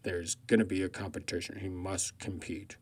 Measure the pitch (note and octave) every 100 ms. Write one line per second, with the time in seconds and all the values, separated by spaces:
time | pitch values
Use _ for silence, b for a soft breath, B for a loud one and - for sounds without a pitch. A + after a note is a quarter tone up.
0 | - F2 E2+ - - A2+ G2 F#2+ F#2+ -
1 | F#2 - - E2+ - - F#2+ F2+ F#2 F#2
2 | - - - F2 - E2+ - -